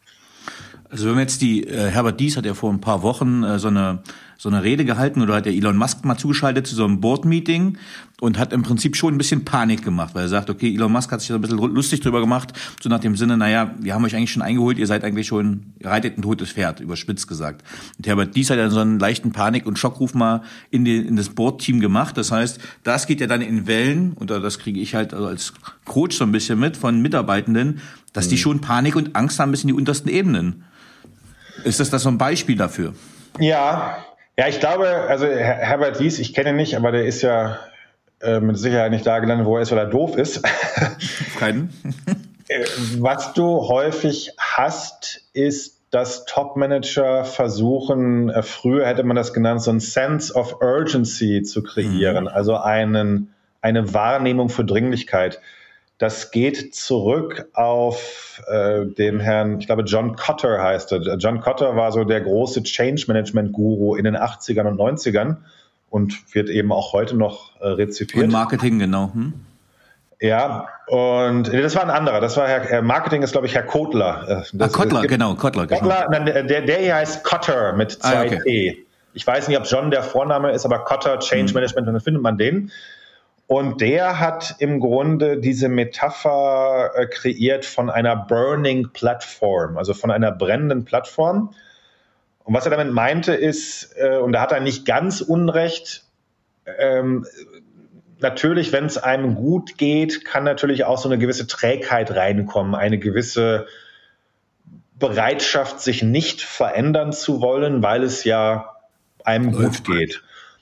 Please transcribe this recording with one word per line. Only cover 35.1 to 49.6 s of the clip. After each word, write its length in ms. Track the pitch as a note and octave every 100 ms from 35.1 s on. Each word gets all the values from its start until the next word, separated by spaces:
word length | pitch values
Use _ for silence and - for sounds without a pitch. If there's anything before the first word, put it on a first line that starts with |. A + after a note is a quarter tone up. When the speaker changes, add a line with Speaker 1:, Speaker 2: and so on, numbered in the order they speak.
| C#3 D3
Speaker 2:
Her-, 320 | B2+ A#2 B2+
Herbert 400 | A2+ C#3+ C#3+ -
Dies, 220 | D#3 D#3
ich 120 | A#2
kenne 180 | - C#3+
ihn 60 | C#3+
nicht, 200 | D3 A2+
aber 160 | A#2+
der 120 | A#2+
ist 180 | A#2 A2+
ja, 360 | B2+ A2+ A2 G#2+ - - - _ _ -
äh, 180 | A2+ A2+
mit 180 | A2 G2+
Sicherheit 360 | B2 A#2+ A2
nicht 120 | A2+
da 140 | A2 A2+
gelandet, 260 | A2+ A#2 A2
wo 80 | A#2
er 60 |
ist, 100 | A2+
weil 60 | A2+
er 80 | G#2
doof 300 | B2 E3 -
ist. 240 | D3 - - - - - -
<laughs> 480 | - - - - -
Speaker 1:
Keinen. 300 | G#2+ A2+ F3 - C#3 C3 - G3 - - -
Speaker 2:
Äh, 180 | C#3 A#2 B2+ A#2 A#2+
was 320 | B2 C#3 -
du 340 | - E3+ E3 A#2+
häufig 640 | B2+ D3 D#3 D3+ C#3+ - -
hast, 840 | - - C#3+ - - - - - _
ist, 480 | C3 C#3+ C#3+ - _ _
dass 340 | B2 B2+ - -
Top-Manager 1000 | - C#3+ C#3 C#3 C#3 C3 C#3+ C3+ C3
versuchen, 1040 | C3 - A#2+ G#2 A#2 C3+ C3+ C3 B2 A#2+ A#2+
äh, 120 | A2+
früher 420 | - - B2 C#3 B2
hätte 160 | A#2+
man 140 | B2 A#2+
das 160 | A2+
genannt, 280 | A#2 A2+ A#2